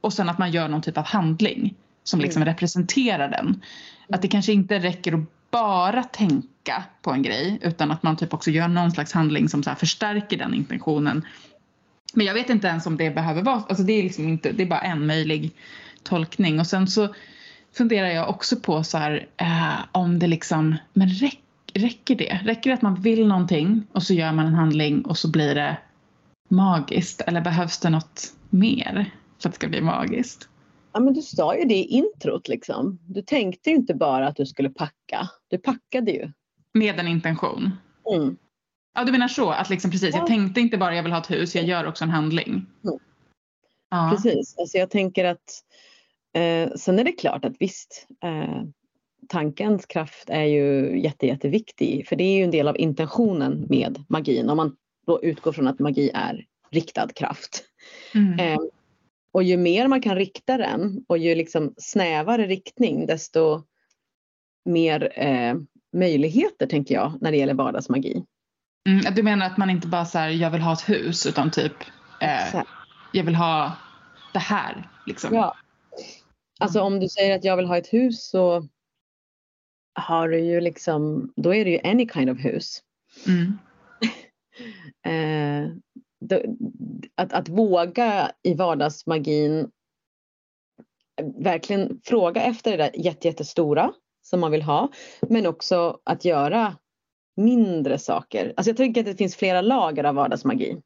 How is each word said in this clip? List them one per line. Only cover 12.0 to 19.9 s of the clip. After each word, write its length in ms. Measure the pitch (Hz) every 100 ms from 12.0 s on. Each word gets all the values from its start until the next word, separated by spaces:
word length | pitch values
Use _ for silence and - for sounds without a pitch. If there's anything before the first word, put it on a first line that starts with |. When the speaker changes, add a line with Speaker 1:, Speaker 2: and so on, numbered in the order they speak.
| -
Speaker 1:
Men 120 | - 196
jag 80 |
vet 160 | 214 247
inte 180 | 233 190
ens 180 | 165 170
om 120 | 160
det 140 | 160
behöver 320 | 147 165 156
vara, 200 | 220 247 214
alltså 140 | 190
det 100 | 190
är 100 | 214
liksom 240 | 185 - 156
inte, 240 | 160 151
det 120 | -
är 40 | 185
bara 140 | 160
en 260 | 185 160 151
möjlig 440 | 156 156 151 160 - - - - -
tolkning. 560 | - 175 160 - 175 156
Och 80 | 165
sen 200 | 190 190
så 280 | 214 208 - - - - - _
funderar 340 | - 233 214 185
jag 220 | 165 -
också 260 | - - 247
på 280 | - 160
så 140 | 160 160
här, 300 | 151 151 - -
eh, 360 | 170 165 160 151 -